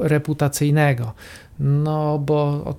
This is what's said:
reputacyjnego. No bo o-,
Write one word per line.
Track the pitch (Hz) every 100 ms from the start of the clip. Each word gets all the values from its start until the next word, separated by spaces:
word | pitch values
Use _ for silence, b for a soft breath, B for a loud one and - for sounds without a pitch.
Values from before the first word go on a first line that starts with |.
reputacyjnego. | 165 151 147 147 143 - 147 151 147 123 113 - B B B -
No | 139 143 151 156 151 151
bo | 143 151
o-, | 143 147 -